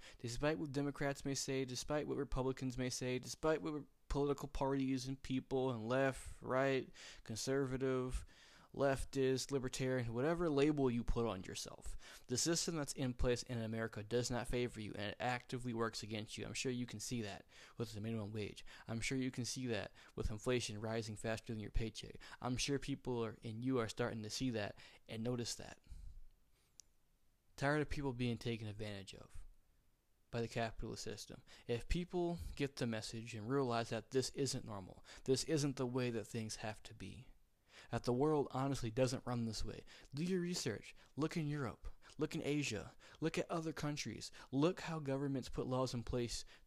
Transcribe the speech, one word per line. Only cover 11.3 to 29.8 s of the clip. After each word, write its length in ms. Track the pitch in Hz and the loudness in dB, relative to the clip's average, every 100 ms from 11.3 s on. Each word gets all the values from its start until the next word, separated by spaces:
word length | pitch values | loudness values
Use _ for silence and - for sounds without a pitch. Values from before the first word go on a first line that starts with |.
| 95 | 0
yourself, 540 | 90 - - - - - - - - | -4 -6 -8 -8 -6 -6 -8 -12 -2
the 80 | 123 | 2
system 400 | 160 165 - 165 | 4 4 2 0
that's 160 | 139 | -2
in 200 | - 131 | 0 0
place 300 | 123 127 120 | 4 4 4
in 160 | - 120 | 0 -2
America 400 | 110 113 113 - 104 | 0 0 -2 -4 0
does 220 | 120 - | 2 2
not 160 | 123 110 | 0 2
favor 340 | 123 120 110 | 2 0 -2
you, 120 | 104 | -6
and 120 | - 104 | -4 -4
it 80 | - | -2
actively 560 | 123 123 - 127 117 | -2 -2 -4 -4 -2
works 300 | 113 113 - | 0 0 -2
against 340 | 107 110 - - | -4 -4 -4 -6
you. 80 | 107 | -4
I'm 80 | |
sure 160 | 110 131 | -2 0
you 160 | 123 123 | 0 -2
can 140 | 104 | -4
see 220 | - 120 | -2 -2
that 200 | 104 98 - - - - | -2 -6 -12 -20 -12 -6
with 140 | 117 | -6
the 80 | 110 | -4
minimum 320 | 110 113 101 | -2 -2 -2
wage. 320 | 107 101 - - - - | -4 -4 -6 -14 -12 -6
I'm 140 | 113 | -2
sure 180 | - 131 | 0 0
you 140 | 127 | 0
can 120 | 131 | 0
see 220 | 113 131 127 | -2 0 0
that 240 | 107 - - - | 0 0 -8 -12
with 160 | - 107 | -2 0
inflation 500 | 107 - 123 - 104 | 0 4 4 2 -2
rising 360 | 110 113 107 107 | -2 0 -2 -2
faster 360 | 113 110 - | -2 -2 -2
than 60 | 110 | -4
your 140 | 104 | 2
paycheck. 420 | - 110 - - - - - | 2 2 -2 -10 -12 -14 -6
I'm 160 | 123 123 | -2 0
sure 220 | - 139 | 2 0
people 460 | - 135 - 123 | 0 -4 -2 0
are, 100 | 110 - | -2 -4
and 220 | 117 110 | -6 -4
you 160 | 127 131 | 2 2
are 80 | 107 | 2
starting 340 | - 120 113 | 0 0 0
to 80 | 107 | -4
see 200 | - 131 | -2 0
that 260 | 110 101 - - - - | 0 -2 -6 -16 -18 -10
and 160 | 110 | -4
notice 320 | 117 123 113 - | -2 0 -2 -4
that. 220 | - - - - - - - - _ _ _ - - _ _ _ _ _ _ - | -8 -14 -14 -12 -12 -12 -14 -18 _ _ _ -20 -20 _ _ _ _ _ _ 0
Tired 240 | 139 151 | 2 4
of 100 | 143 | 2
people 220 | - 139 | 0 0
being 260 | 120 123 113 | 2 0 0
taken 300 | 120 113 110 | -2 -2 -4
advantage 460 | 104 107 101 95 | -6 -6 -6 -10
of 120 | - - - - - _ _ | -14 -12 -12 -12 -16 _ _